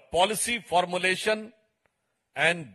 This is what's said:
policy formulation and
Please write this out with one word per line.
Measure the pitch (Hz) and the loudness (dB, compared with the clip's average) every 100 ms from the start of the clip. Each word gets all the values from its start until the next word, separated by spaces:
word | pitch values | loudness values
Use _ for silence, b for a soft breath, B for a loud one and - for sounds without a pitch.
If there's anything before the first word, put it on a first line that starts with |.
| - | -2
policy | 160 190 214 - 240 170 | 2 2 0 -2 -4 0
formulation | 170 180 180 180 185 - 220 214 - _ _ _ _ _ _ _ - | 0 2 0 0 0 0 -2 -4 -18 _ _ _ _ _ _ _ -2
and | 156 175 139 | 0 0 -4